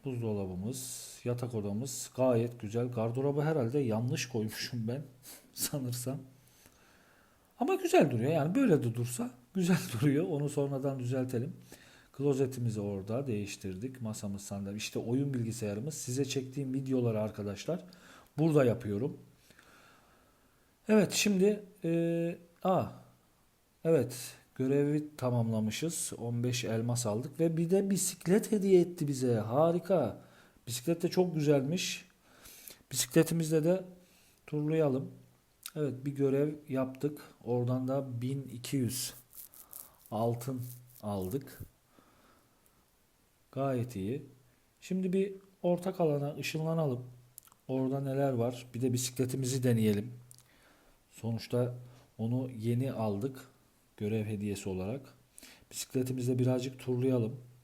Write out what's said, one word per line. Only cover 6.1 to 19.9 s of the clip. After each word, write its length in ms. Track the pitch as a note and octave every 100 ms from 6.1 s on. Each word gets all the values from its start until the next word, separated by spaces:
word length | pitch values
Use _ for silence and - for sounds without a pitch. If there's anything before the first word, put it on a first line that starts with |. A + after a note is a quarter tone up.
| C3+ - - - _ - _ - _ - _ _ _ _ _
Ama 160 | C4+
güzel 360 | F#4+ E4+ F#4 D3+
duruyor. 220 | B2 B2+
Yani 220 | E3 D#3
böyle 280 | G#3+ C4 D3
de 120 | A#2+
dursa 360 | A#2 A#2+ - B3 - _
güzel 240 | F#3+ F3+ E3+ -
<laughs> 60 |
duruyor. 340 | A2+ D3 C#3 F#3+
Onu 200 | D3 D3
sonradan 500 | D3+ C#3 C#3 C#3 C3+
düzeltelim. 580 | A#2+ C3 B2+ B2 C#3 - - - - - -
Klozetimizi 680 | - C#3+ C3+ C3+ B2+ A#2+ G#2+
orada 460 | G2+ G2 F#2+ A#2 C#3
değiştirdik. 760 | G#2 G2 - G2 F#2 B2+ B2+
Masamız, 400 | A2 G#2+ G#2 G2
sandalye. 340 | - G2+ G2 G#2
İşte 220 | - A#2+
oyun 360 | - B2+ C#3+
bilgisayarımız. 600 | B2+ A2+ A2 G#2+ G2+ C#3
Size 300 | D#3 - B2
çektiğim 500 | C3 C#3 B2+ C#3+ C3+
videoları 460 | C3 C3 C3 A#2+ A2
arkadaşlar 640 | G#2+ G#2+ G#2 G2 - F3 - - - - - -
burada 260 | D#3+ D3
yapıyorum. 540 | B2+ G#2+ G#2 G2+ C#3 - - - _ - - - -